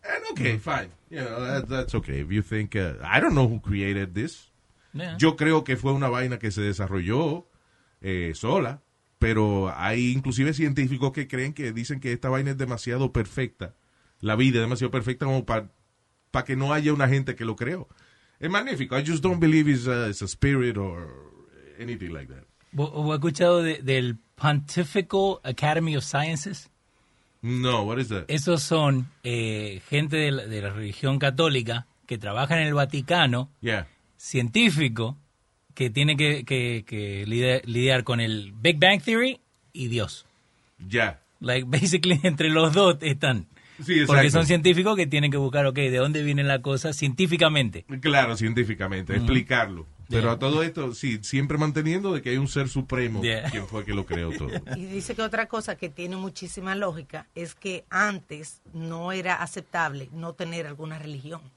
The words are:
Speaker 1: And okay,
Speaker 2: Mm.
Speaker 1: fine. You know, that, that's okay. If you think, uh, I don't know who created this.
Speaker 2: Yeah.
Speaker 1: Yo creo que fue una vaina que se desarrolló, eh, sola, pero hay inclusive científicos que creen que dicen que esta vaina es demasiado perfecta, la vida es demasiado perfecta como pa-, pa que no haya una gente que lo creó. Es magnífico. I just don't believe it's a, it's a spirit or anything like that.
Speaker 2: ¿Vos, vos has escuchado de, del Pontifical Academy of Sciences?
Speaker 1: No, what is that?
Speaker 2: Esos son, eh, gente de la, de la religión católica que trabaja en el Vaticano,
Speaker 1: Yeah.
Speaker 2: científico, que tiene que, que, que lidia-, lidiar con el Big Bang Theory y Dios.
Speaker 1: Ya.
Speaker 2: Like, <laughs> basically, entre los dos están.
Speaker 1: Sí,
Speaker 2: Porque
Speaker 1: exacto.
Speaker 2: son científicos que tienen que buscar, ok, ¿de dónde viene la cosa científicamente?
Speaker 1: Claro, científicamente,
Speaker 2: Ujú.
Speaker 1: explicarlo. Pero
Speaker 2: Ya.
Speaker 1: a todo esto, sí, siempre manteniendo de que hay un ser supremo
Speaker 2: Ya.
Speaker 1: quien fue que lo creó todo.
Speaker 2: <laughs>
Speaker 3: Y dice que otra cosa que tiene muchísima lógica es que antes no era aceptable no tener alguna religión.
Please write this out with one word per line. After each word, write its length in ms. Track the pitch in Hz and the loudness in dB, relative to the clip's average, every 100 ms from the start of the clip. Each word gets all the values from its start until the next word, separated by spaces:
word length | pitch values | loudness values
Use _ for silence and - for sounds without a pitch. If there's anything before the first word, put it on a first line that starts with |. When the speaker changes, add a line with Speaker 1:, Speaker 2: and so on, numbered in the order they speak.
Speaker 1:
And 220 | - - 440 | -6 -8 -6
okay, 220 | 285 127 | -4 -2
Speaker 2:
Mm. 60 | 110 | -2
Speaker 1:
fine. 280 | 160 135 92 - _ | -2 -6 -6 -16 _
You 80 | 160 123 | -10 -8
know, 140 | 117 | -8
that, 200 | 127 139 110 | -4 -4 -4
that's 260 | 131 127 | -6 -2
okay. 260 | 117 - 69 | -4 -4 -6
If 80 | 73 | -2
you 120 | 101 | -2
think, 320 | 104 110 107 110 | -2 -4 -4 -4
uh, 200 | 92 60 | -4 -6
I 160 | 71 110 | 0 2
don't 120 | 330 | 4
know 120 | 151 127 | 4 4
who 140 | 113 | 2
created 520 | - 98 98 98 95 | -2 -2 0 -2 -4
this. 360 | 90 139 - - _ _ _ _ | -4 -6 -8 -20 _ _ _ _
Speaker 2:
Yeah. 240 | 143 175 165 | -10 -10 2
Speaker 1:
Yo 180 | 160 160 | 2 4
creo 260 | 151 156 | 2 2
que 120 | 151 127 | 2 -2
fue 160 | 127 | 0
una 160 | 135 139 | 0 0
vaina 300 | 120 127 120 | -2 -4 -4
que 120 | 113 | -4
se 120 | 101 | -2
desarrolló, 840 | 101 98 95 95 87 117 165 165 175 _ _ _ _ _ | -2 -2 -4 -2 0 0 0 -2 -10 _ _ _ _ _
eh, 320 | 95 92 85 | -6 -4 -4
sola, 460 | 78 110 180 117 143 _ _ _ _ | -4 0 0 0 -6 _ _ _ _
pero 540 | 113 110 107 101 95 69 | 2 4 4 2 0 -2
hay 340 | 92 113 123 | -2 0 2
inclusive 400 | 131 131 120 139 | 0 -2 0 0
científicos 580 | 151 156 139 131 135 135 | 2 0 2 0 0 -2
que 160 | 131 135 | -2 -6
creen 240 | 127 135 | -4 -6
que 200 | 151 135 | -6 -6
dicen 280 | 113 117 143 | -6 -6 -6
que 120 | 135 | -4
esta 160 | 120 135 | -4 -2
vaina 200 | 131 139 | 0 -2
es 60 | 135 | -2
demasiado 540 | 131 120 - 123 131 | -4 -4 -4 0 0
perfecta, 600 | 123 107 - 127 _ 87 - _ _ _ _ | 0 -2 -2 -6 _ -14 -14 _ _ _ _
la 140 | 104 | -2
vida 220 | 107 131 120 | 4 4 4
es 40 | |
demasiado 280 | 113 123 123 | 2 0 -2
perfecta 360 | 127 110 127 139 | -2 -2 -2 0
como 180 | 131 | -2
pa-, 240 | 123 226 208 _ _ _ _ _ _ | 0 -2 -4 _ _ _ _ _ _
pa 140 | 127 | -6
que 120 | 123 131 | -4 -2
no 160 | 139 | 0
haya 200 | 151 151 | 2 2
una 140 | 147 135 | 4 4
gente 280 | 135 135 123 | 2 0 -4
que 80 | |
lo 100 | 113 104 | -6 -4
creó. 300 | 120 180 - _ _ _ _ _ | -4 -6 -10 _ _ _ _ _
Es 100 | 156 | -2
magnífico. 480 | 202 254 185 135 127 | 0 0 -4 -2 -2
I 60 | 147 | 0
just 160 | 160 | 0
don't 160 | 185 175 | 2 4
believe 300 | 160 156 151 | 6 6 6
it's 160 | 135 120 | 4 2
a, 220 | 123 113 | -2 -2
it's 140 | 98 | -4
a 20 | 98 | -8
spirit 500 | - 139 139 123 101 | 0 2 4 2 0
or 300 | 95 85 82 65 73 - - 71 71 73 | -4 -6 -12 -16 -20 -20 -20 -20 -20 -14
anything 320 | 117 120 90 | -10 -8 -8
like 200 | 80 67 | -10 -12
that. 100 | 65 - _ _ | -18 -20 _ _
Speaker 2:
¿Vos, 180 | 139 147 | -4 -4
vos 180 | 151 151 | -2 -2
has 40 | 151 | 0
escuchado 440 | 160 151 175 175 | -2 2 4 4
de, 200 | 165 156 | 2 -2
del 340 | 131 131 123 113 _ | 0 0 0 -4 _
Pontifical 1040 | - 151 147 143 - 175 214 180 196 196 185 | -2 2 2 0 -4 -2 0 0 2 2 0
Academy 520 | - 123 147 156 165 147 | -6 -2 0 0 0 -2
of 80 | |
Sciences? 680 | - 143 151 165 - 180 - _ _ _ _ _ _ _ | -2 -2 -2 -4 -6 -12 -14 _ _ _ _ _ _ _
Speaker 1:
No, 400 | 113 123 127 120 | -4 0 2 2
what 140 | 104 117 | 0 -2
is 100 | 131 | -2
that? 160 | 104 80 | -4 -2
Speaker 2:
Esos 340 | 151 143 170 | -4 0 0
son, 460 | - 160 147 135 127 _ | 2 2 4 2 0 _
eh, 580 | 123 120 113 107 107 95 - | -6 -2 -2 -4 -6 -10 -2
gente 280 | 147 151 156 | 0 0 0
de 140 | 151 | 0
la, 140 | 135 107 | 0 -4
de 140 | 110 | -6
la 80 | 101 | -4
religión 480 | 101 107 98 139 135 | -6 -6 -4 0 2
católica 680 | 139 131 165 135 113 117 117 _ - | 0 2 2 2 0 -4 -6 _ -10
que 120 | 117 | -8
trabaja 420 | 104 104 139 165 | -4 -2 0 2
en 60 | 151 | 2
el 80 | |
Vaticano, 760 | 143 139 143 131 175 147 120 127 _ | 2 0 -2 0 4 4 2 -2 _
Speaker 1:
Yeah. 260 | 117 107 85 _ _ _ - | -2 -2 -4 _ _ _ -4
Speaker 2:
científico, 840 | - 120 151 233 151 143 113 113 139 _ _ _ _ _ | -2 0 4 4 6 2 0 -4 -6 _ _ _ _ _
que 140 | - 127 | -4 -2
tiene 260 | 110 143 147 | 2 2 4
que, 280 | 151 147 | 2 2
que, 400 | 120 131 120 117 104 | 0 0 0 -2 -6
que 380 | 110 104 98 104 | -6 -6 -4 -2
lidia-, 360 | 117 127 127 | 2 2 2
lidiar 400 | 123 120 127 131 | 0 0 4 2
con 160 | 120 120 | 2 0
el 320 | 113 110 98 | 0 -2 -6
Big 260 | 104 131 156 | 0 2 6
Bang 240 | 180 202 | 6 6
Theory 380 | - 226 247 262 _ _ _ | 2 0 0 -2 _ _ _
y 160 | 165 123 | -10 -4
Dios. 380 | 120 98 - - _ _ _ _ _ 92 | -2 -2 -8 -20 _ _ _ _ _ -4
Speaker 1:
Ya. 340 | 117 110 - _ _ | 0 0 -2 _ _
Speaker 2:
Like, 240 | 123 127 | -2 -2
<laughs> 40 | 127 | 0
basically, 520 | 143 180 175 185 170 | 2 2 2 4 4
entre 280 | 180 151 160 | 2 2 2
los 220 | 156 160 | 4 4
dos 240 | 160 196 156 | 6 6 4
están. 460 | 156 143 147 117 87 - - - | 0 0 0 0 -4 -16 -20 -14
Speaker 1:
Sí, 180 | 143 170 147 | 0 2 6
Speaker 2:
Porque 200 | 139 139 | 8 8
Speaker 1:
exacto. 140 | 165 | 6
Speaker 2:
son 60 | 160 | 4
científicos 480 | 175 156 170 185 | 6 6 6 4
que 120 | 214 160 | 2 2
tienen 240 | 147 147 | 2 2
que 80 | 143 | 2
buscar, 260 | 139 139 | 0 2
ok, 120 | 139 131 | 0 2
¿de 200 | 135 127 | 0 2
dónde 260 | 135 151 | 2 2
viene 220 | 147 143 | 0 2
la 160 | 139 135 | 2 0
cosa 320 | 127 135 160 | 0 -2 -2
científicamente? 920 | 147 143 123 185 165 165 151 123 90 - 135 | -2 -2 2 2 6 4 4 0 -2 -10 -4
Speaker 1:
Claro, 340 | 151 143 123 113 | 2 4 4 2
científicamente, 760 | 113 117 117 110 95 95 92 | 0 2 0 0 -4 -4 -2
Speaker 2:
Ujú. 80 | 98 | 0
Speaker 1:
explicarlo. 640 | 120 131 - 123 107 90 78 - - | 4 2 2 0 0 -4 -14 -20 -4
Pero 140 | 117 117 | 0 2
Speaker 2:
Ya. 60 | |
Speaker 1:
a 60 | 117 | 0
todo 240 | 135 151 | 0 0
esto, 300 | 165 165 135 | 0 -2 -6
sí, 280 | 113 139 110 | -4 -4 -4
siempre 340 | 104 135 139 147 | -2 -2 0 0
manteniendo 560 | 151 151 156 175 196 | 0 0 0 0 -2
de 80 | 165 | -4
que 100 | 127 | -2
hay 60 | 127 | -2
un 120 | 139 | 0
ser 200 | - 135 | -2 -2
supremo 540 | 135 131 127 123 107 | -4 -4 -2 -2 -2
Speaker 2:
Ya. 200 | 117 113 127 | -2 -2 -4
Speaker 1:
quien 160 | 110 92 | -6 -8
fue 180 | 110 101 | -8 -4
que 80 | |
lo 100 | 101 | -4
creó 280 | 90 85 85 | -4 -4 -4
todo. 180 | - 71 | -4 -6
Speaker 2:
<laughs> 260 | - - 131 | -8 -8 -10
Speaker 3:
Y 80 | |
dice 300 | 190 196 185 | -8 -8 -8
que 80 | 226 | -6
otra 240 | 220 220 220 | -4 -4 -4
cosa 300 | 226 214 180 | -6 -6 -8
que 120 | 180 | -10
tiene 280 | 139 175 185 | -10 -10 -8
muchísima 580 | 190 180 180 196 185 | -8 -10 -12 -10 -6
lógica 520 | 196 202 165 139 156 151 | -4 -4 -6 -12 -16 -14
es 200 | - 170 | -12 -12
que 300 | - 196 185 - | -10 -10 -10 -6
antes 720 | 180 208 196 - 151 151 - - | -2 -2 -2 -10 -16 -14 -18 -16
no 380 | 165 165 165 175 | -12 -10 -8 -6
era 240 | 190 180 180 | -6 -2 -2
aceptable 760 | 175 190 - 175 160 139 131 | -4 -10 -8 -4 -4 -4 -12
no 220 | 160 165 | -12 -12
tener 320 | - 170 170 156 | -8 -8 -8 -10
alguna 320 | 143 156 156 | -10 -12 -12
religión. 420 | 151 143 135 165 139 | -12 -12 -12 -16 -18